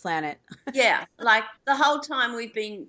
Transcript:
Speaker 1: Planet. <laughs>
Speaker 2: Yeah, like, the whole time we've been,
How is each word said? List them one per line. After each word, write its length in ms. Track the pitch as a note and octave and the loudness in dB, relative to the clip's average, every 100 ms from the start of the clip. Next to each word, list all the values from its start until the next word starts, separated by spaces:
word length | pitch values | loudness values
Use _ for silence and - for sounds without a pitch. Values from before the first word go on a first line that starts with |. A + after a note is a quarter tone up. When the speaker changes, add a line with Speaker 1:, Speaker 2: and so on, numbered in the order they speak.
Speaker 1:
Planet. 380 | F3+ D#3+ D3+ - | -4 -4 -4 -8
<laughs> 60 | _ - C#4 | _ -16 -4
Speaker 2:
Yeah, 340 | C4 A3+ - - - | 2 4 2 -2 -2
like, 260 | A#3 A3 - - | 2 2 2 -6
the 100 | C#4 C4+ | -2 2
whole 240 | D4 D4 | 4 2
time 340 | D4 C4 A#3+ | -2 -2 -2
we've 180 | A#3 A3+ | -4 -8
been, 320 | A3 G#3+ G3+ | -6 -8 -8